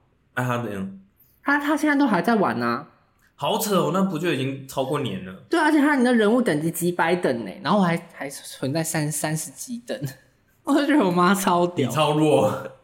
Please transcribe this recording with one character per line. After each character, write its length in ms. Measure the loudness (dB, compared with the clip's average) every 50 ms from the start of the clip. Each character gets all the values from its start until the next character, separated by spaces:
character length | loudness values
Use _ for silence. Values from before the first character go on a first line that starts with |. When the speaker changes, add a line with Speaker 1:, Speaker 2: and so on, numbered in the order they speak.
| _ _ _ _ _ _ -6
Speaker 1:
那 80 | -4 -2
他 200 | -2 -2 -4 -4
怎 80 | -6
样？ 280 | -6 -6 -8 -8 -10 -14 -20 _ _ _ _ _ _ _ -4
Speaker 2:
他， 160 | -2 -2 0
他 160 | 0 0 -2
现 140 | 0 0 0
在 60 | 2
都 100 | 2 2
还 140 | 2 2 0
在 140 | 2 2 2
玩 220 | 2 2 0 0 -2
啊。 320 | -2 -2 -2 -4 -6 -12 _ _ _ _ _ _ _ _ _
Speaker 1:
好 240 | -6 -4 -2 -2 -2
扯 180 | 0 0 2
哦， 140 | 2 2 2 2
那 80 | 0
不 160 | 0 0 0
就 160 | -2 -2 0 0
已 40 |
经 300 | 0 -2 -4 -6 -8 -10
超 180 | -8 -4 -4 -2
过 160 | -2 -2 -2
年 220 | -4 -4 -6 -8 -10
了？ 80 | -12 -14 -16 -6 -2
Speaker 2:
对， 100 | 0 2
而 120 | 4 4
且 80 | 4 4
他， 160 | 4 4 4
你 80 | 4 2
的 80 | 4 4
人 180 | 4 4 4
物 100 | 4 2
等 200 | 2 2 0 0
级 100 | 0 -2
几 200 | -2 -2 -2 -2
百 240 | 0 0 0 0 0
等 300 | 0 0 0 -2 -2 -6
呢， 60 | -10 -10 -6
然 100 | -2 0
后 80 | 2 2
我 40 | 2
还， 120 | 2 0 -2 -4 -10 -14
还 160 | -14 -12 -12
存 440 | -12 -14 -16 -18 -12 -8 -6 -4 -2
在 100 | -2 -2
三， 280 | -2 -2 -2 -2 -2
三 240 | -4 -4 -4 -4 -4
十 160 | -4 -6 -8
几 260 | -12 -14 -14 -12 -12 -12 -10
等。 140 | -10 -10 -8 -8 -10 -10 -12 _
<laughs> 360 | _ _ _ _ _ _ _ -4
我 100 | 0 0
就 140 | 2 2
觉 100 | 2 2
得 80 | 4 4
我 60 | 2
妈 240 | 2 4 4 4 2
超 320 | 2 2 2 2 2 2
屌。 200 | 2 0 0 -2
Speaker 1:
你 60 | 0 0
超 240 | 0 2 2 2
弱。 540 | 2 4 4 4 4 4 2 0 -4 -8 -12 -16 -20